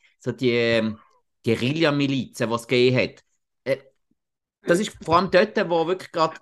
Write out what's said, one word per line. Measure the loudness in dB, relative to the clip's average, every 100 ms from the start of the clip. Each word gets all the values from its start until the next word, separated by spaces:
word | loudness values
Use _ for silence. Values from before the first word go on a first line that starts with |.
| _ _
so | -10
die, | -2 0
ähm, | 2 2 0 -2 -6 _ _ _ _
Guerilla-Milizen, | -2 0 -2 0 0 0 -2 -2 -6 -6 -4
die |
es | -4 0
gegeben | 2 4 2
hat. | 0 -6 _ _ _ _
Äh, | -6 -6 -8 _ _ _ _ _ _ _
das | -2 -2
ist | -2 -8
vor | -2 0
allem | 2
dort, | 2 2 -2 -2
wo | -2 -2
wirklich | -4 -6
gerade | -2 -2 -2